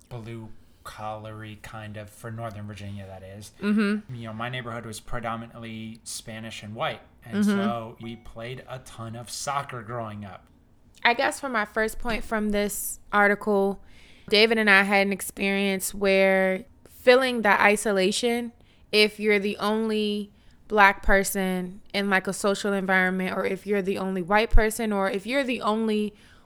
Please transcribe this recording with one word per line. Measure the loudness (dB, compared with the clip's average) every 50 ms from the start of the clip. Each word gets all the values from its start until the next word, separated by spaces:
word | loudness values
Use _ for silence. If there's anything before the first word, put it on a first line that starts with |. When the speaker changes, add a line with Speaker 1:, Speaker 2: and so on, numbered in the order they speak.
| -20 -16
Speaker 1:
blue | -14 -14 -12 -12 -12 -12 -12 -14 -16 -18 -20 -20 -20 _ -20
collary | -18 -14 -10 -10 -10 -10 -10 -12 -14 -14 -14 -14 -14 -16 -16 -18
kind | -16 -14 -14 -12 -12 -12
of, | -14 -14
for | -16 -16 -14 -14 -12
Northern | -10 -8 -10 -10 -10 -10 -12
Virginia, | -12 -12 -12 -12 -12 -12 -12 -12
that | -14 -16 -16 -16
is. | -16 -16 -16 -18 -18 -12 -4 -2
Speaker 2:
Mm-hmm. | 0 2 2 2 0 0 -2 -6 -10 -12
Speaker 1:
You | -10 -10
know, | -10 -8
my | -8 -8 -6
neighborhood | -8 -8 -8 -8 -10 -10 -10
was | -10 -12 -12
predominantly | -8 -8 -6 -4 -4 -4 -6 -6 -8 -14 -16 -14 -14 -12 -12 -10 -12 -12 -14 -16 -14
Spanish | -14 -14 -12 -12 -12 -12 -12 -12 -12 -12 -12
and | -12 -12 -8
white. | -6 -4 -4 -6 -8 -14 -20 _ -20 -12
And | -6 -2 0 2
Speaker 2:
Mm-hmm. | 2
Speaker 1:
so | 2 2 0 -2 -2 -4 -6 -10 -14 -12
we | -12 -12 -12
played | -12 -16 -16 -14 -12 -12 -12 -12 -12 -12 -14
a | -14
ton | -14 -16 -16 -14 -14 -12 -12 -12
of | -12 -12 -12
soccer | -10 -8 -6 -4 -4 -4 -6 -6 -10 -12
growing | -10 -8 -8 -8 -8 -8 -10 -12 -12
up. | -12 -14 -18 -20 _ -20 _ _ _ _ _ _ -20 -10 0 0
Speaker 2:
I | 0 2
guess | 2 0 -2 -2 -4
for | -6 -4
my | -2 -2 -4
first | -2 -2 -2 -2 -2 -4
point | -6 -4 -4 -4 -4 -4
from | -4 -4 -2 -2 0
this | 0 0 -2 -2 -4 -6 -8 -8 -10 -12 -8 -2
article, | 2 4 4 4 4 2 0 0 2 2 2 2 0 -4 -10 -20 -20 -20 -20 -20 -20 -14 -2
David | 4 6 6 6 6 4
and | 4 6 6
I | 6 6 6
had | 6 4 4 4
an | 2 0
experience | -4 -6 -10 -6 -4 -2 0 0 0 0 0 -2 -2 -4 -6 -4
where | 0 2 4 6 6 6 6 4 4 2 2 0 -2 -6 -12 -20 _ -20 -20
feeling | -8 2 6 6 8 8 6 2 0 2 4
that | 4 4 6
isolation, | 6 4 4 4 0 0 2 2 2 2 0 0 0 0 0 -2 -4 -8 -12 _ -20 _ _ _ -8 0
if | 4 4 4 4 2 0
you're | 2 2 2 4
the | 2 0 -2
only | -2 -2 0 0 0 0 0 0 0 0 -2 -2 -4 -6 -10 _ _ -20 -20 -20 -20 -8
black | 0 6 6 6 6 6 4 4
person | 4 4 4 4 2 -2 -2 0 0 0 -2 -4 -6 -10 -14 -12 -6 -4
in, | -2 0 2
like, | 2 2 2
a | 0 -4
social | -2 0 0 0 0 0 -2 -2
environment, | 0 0 2 2 2 2 2 0 0 -2 -2 -2
or | -2 -2
if | -2 -4 -4 -2
you're | -2 0 0 0
the | -2 -4 -4
only | -4 -4 -4 -4 -2
white | 2 2 2 4 8
person, | 8 8 8 6 0 -2 -2 -2
or | 0 0 0 0
if | -2 -4 -4
you're | -2 0 0 0
the | 0 -2 -2
only | 0 -2 0 0 0 0 0 0 -2 -4 -6 -12 -20 -20 -20 -20 _